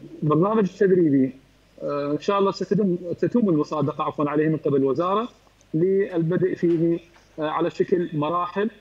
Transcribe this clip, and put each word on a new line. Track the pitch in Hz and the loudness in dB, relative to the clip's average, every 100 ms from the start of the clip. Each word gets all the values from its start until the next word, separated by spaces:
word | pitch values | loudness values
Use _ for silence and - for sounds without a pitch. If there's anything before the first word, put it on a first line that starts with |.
| - - | -8 -6
البرنامج | 151 151 196 220 185 | 0 2 2 2 0
التدريبي، | - 196 180 160 139 131 - _ _ _ - | 2 2 4 4 4 2 -2 _ _ _ -12
آه، | 151 143 143 | -6 -4 -4
إن | 147 | -4
شاء | - 202 | 0 2
الله | 196 | 0
ستتم، | - 185 196 202 175 175 160 | 0 -2 0 0 -2 -6 -4
ستتم | 170 240 208 | -2 2 2
المصادقة، | 151 147 156 143 - | 2 0 -2 -2 -4
عفوًا، | 151 - 147 | -6 -4 -2
عليه | 151 156 | 0 0
من | 156 | 0
قبل | 156 139 | 0 0
الوزارة | 135 131 180 202 240 - _ _ _ | 0 0 0 -2 -4 -10 _ _ _
للبدء | 156 185 196 202 175 160 180 185 - | -2 2 2 0 -2 -2 0 -2 0
فيه، | 175 165 170 170 - - _ - | 0 2 0 -2 -6 -20 _ -8
آه، | 151 | -6
على | 151 170 | -2 -2
شكل | - 180 180 175 | -2 -2 -2 -2
مراحل. | 151 147 175 175 196 220 - | -4 -2 -2 -4 -4 -4 -6